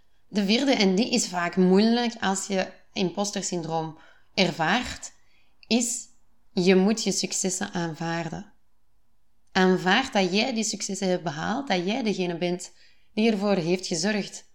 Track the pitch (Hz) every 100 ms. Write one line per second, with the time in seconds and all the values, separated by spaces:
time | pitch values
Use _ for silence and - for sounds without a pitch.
0 | _ _ _ 202 196 233 277 233 196 185
1 | 240 226 - 180 175 190 185 190 220 233
2 | 240 233 190 190 - 190 185 - - -
3 | 180 185 202 196 180 180 156 165 160 156
4 | - - _ - 175 156 160 233 254 -
5 | - - - - _ - - 226 247 -
6 | - - - - - 196 175 185 196 226
7 | 202 185 185 - 190 - 202 180 170 156
8 | 165 170 160 165 - - - - - -
9 | _ - - - - 190 185 180 175 214
10 | 262 208 185 196 254 220 208 196 - 190
11 | 190 180 165 151 170 240 277 185 175 247
12 | 220 180 175 165 175 180 - - - -
13 | - - 226 208 208 190 165 180 - 165
14 | 190 214 170 - -